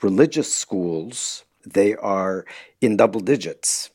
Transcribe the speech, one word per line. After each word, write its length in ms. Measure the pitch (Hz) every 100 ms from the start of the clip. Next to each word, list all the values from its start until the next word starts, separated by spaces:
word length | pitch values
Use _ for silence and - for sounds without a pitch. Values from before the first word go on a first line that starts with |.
religious 520 | 104 95 156 156 -
schools. 880 | - - 98 87 80 98 - - - _ _ -
They 300 | 98 101 110
are 500 | 107 95 95 95 - - - -
in 160 | 120 104
double 240 | 113 107
digits. 720 | 95 139 87 - - - -